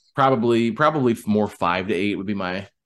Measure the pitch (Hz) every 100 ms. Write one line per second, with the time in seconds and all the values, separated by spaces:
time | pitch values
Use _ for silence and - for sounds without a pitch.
0 | _ - 135 123 117 117 117 110 151 156
1 | 123 113 107 104 101 - 87 92 95 90
2 | 104 92 95 101 92 95 98 _